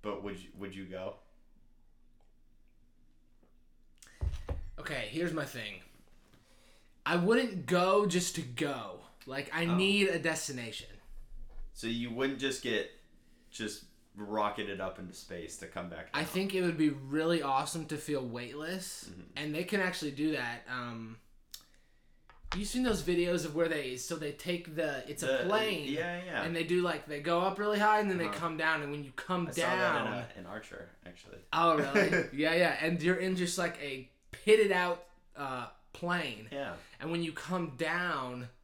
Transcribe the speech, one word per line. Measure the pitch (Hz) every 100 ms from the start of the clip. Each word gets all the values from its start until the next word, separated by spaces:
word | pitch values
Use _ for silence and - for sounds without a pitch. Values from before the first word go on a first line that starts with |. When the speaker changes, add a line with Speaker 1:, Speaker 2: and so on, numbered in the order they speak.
Speaker 1:
but | 107 95
would | 98 92
you, | - -
would | 98 98
you |
go? | 92 92 95 - - - - - - - - - - - - - - - - _ - _ - - _ _ _ - - _ - - - - - - - - - -
Speaker 2:
Okay, | 147 139 117
here's | 143 170
my | 156
thing. | 139 127 107 95 - - - - - - _ - - - - -
I | - 175
wouldn't | 175 233 254 190 127
go | 180 180 196 208
just | 175 175 -
to |
go. | 131 120 147 135 104 92 - - -
Like, | 131 143
I | 160 170
Speaker 1:
Oh. |
Speaker 2:
need | 180 190 202 196
a | 170
destination. | 160 160 - 131 117 - - 104 - - - - - - -
Speaker 1:
So | - 113
you | 117 120
wouldn't | 113 135 131
just | 135 131
get, | 123 107 - - - - - - -
just | - 110 - - - _
rocketed | 98 104 107 104 101 101 98
up | 95 92
into | 92
space | - - 87 80 -
to | 82
come | 92 90
back | 82 80
Speaker 2:
I | 143
Speaker 1:
down? | 165
Speaker 2:
think | 185 196
it | 190
would | 180 156
be | 156
really | 135 135 147 160 170
awesome | 139 135 143 165 156
to | 151
feel | - 143
weightless, | 127 117 123 143 156 185 180 - -
Speaker 1:
Mm-hmm. | 87 - -
Speaker 2:
and | 151
they | 151
can | 175 202
actually | 185 175 151
do | 139 156
that. | 147 120 120 -
Um, | 127 120 113 113 113 - - _ - - - _ _ _ - _ - -
you've | 180 208
seen | 247
those | 254 202
videos | 143 175 175 175
of | 160
where | 151 170
they, | 156 131 127
so | - 165
they | 151
take | 147 180 175 170
the, | 156 156 139 127
it's | 147
a | 156
Speaker 1:
The, | 131 175
Speaker 2:
plane, | 214 214 180 143
Speaker 1:
yeah, | 147 165 175
yeah. | 185 143
Speaker 2:
and | 160 170
they |
do, | 170 175
like, | 175 156 151
they | 147
go | 147 170
up | 185 190
really | 208 208
high, | 214 214
and | 208
then | 180
they | 165
Speaker 1:
Uh-huh. | -
Speaker 2:
come | 165 160
down, | 160 160
and | 147
when | 147
you | 139
come | - - 180 170
Speaker 1:
I |
saw | -
that | 170
in, | 185
Speaker 2:
down | 180 156 -
Speaker 1:
uh, | 107 - -
in | 90
Archer, | 104 - - - -
actually. | 92 - - - -
Speaker 2:
Oh, | - 170 156
really? | 139 208 185 180 -
Speaker 1:
<laughs> |
Speaker 2:
Yeah, | 135 156
yeah, | 165 170 131
and | 156 170
you're | 156 180
in | 185 185
just, | 175 185
like, | 170 170
a | 147 135 127 _ _
pitted | - - 214 202
out, | 185 180 170 - - _ -
uh, | 139 127 120 - _
plane. | - 175 175 151 110 110
Speaker 1:
Yeah. | 139 131 85 - -
Speaker 2:
And | 156
when | 170
you | 170
come | 151 - 180 170 123
down | 160 170 180 151 127 123 120 -